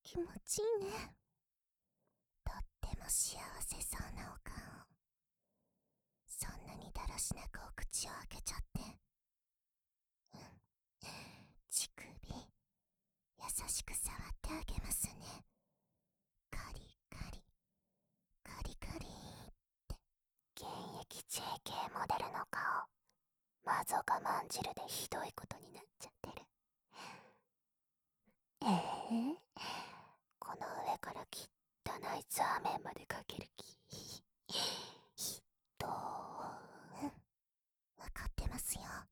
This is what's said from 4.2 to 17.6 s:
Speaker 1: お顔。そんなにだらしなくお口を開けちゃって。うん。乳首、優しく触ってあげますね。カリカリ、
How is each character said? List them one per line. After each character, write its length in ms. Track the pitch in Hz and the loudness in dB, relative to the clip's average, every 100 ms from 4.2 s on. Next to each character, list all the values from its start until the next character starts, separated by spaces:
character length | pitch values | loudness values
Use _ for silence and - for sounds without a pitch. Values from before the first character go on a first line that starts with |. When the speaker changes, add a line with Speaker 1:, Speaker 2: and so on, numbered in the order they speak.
Speaker 1:
お 100 | - - | -6 -8
顔。 140 | - - - - - - _ _ _ _ _ _ _ _ _ _ _ _ - | -8 -8 -8 -12 -16 -20 _ _ _ _ _ _ _ _ _ _ _ _ -10
そ 220 | - - | -4 -2
ん 180 | - - | -4 -8
な 80 | - | -8
に 160 | - | -4
だ 120 | - - | 0 2
ら 120 | - | 2
し 160 | - - | 0 0
な 60 | - | -4
く 100 | - | -6
お 120 | - - | -8 -4
口 320 | - - - | 0 0 0
を 40 | |
開 160 | - - | -4 -6
け 120 | - | -4
ち 120 | - | -2
ゃ 20 | - | 0
っ 20 | - | 0
て。 80 | - - - _ _ _ _ _ _ _ _ _ _ _ _ _ | -2 -4 -10 _ _ _ _ _ _ _ _ _ _ _ _ _
う 40 | - | -18
ん。 20 | - - _ _ _ _ - - - - - - - | -16 -18 _ _ _ _ -10 -10 -12 -16 -20 -20 0
乳 200 | - - | 2 2
首、 160 | - - - - | -4 -14 -12 -6
優 1080 | - - _ _ _ _ _ _ _ _ - - - - | -6 -8 _ _ _ _ _ _ _ _ -10 -2 0 2
し 160 | - | 0
く 100 | - | 0
触 240 | - - - | 0 0 -2
っ 40 | - - | -4 -2
て 80 | - | 0
あ 140 | 311 - | 0 2
げ 60 | - | 0
ま 100 | - | 2
す 160 | - - | 2 2
ね。 380 | - - - - _ _ _ _ _ _ _ _ _ _ | -2 -10 -12 -14 _ _ _ _ _ _ _ _ _ _
カ 80 | - - | -4 -2
リ 60 | - - - _ | -8 -10 -20 _
カ 200 | - - | -10 -8
リ、 140 | - - _ | -8 -12 _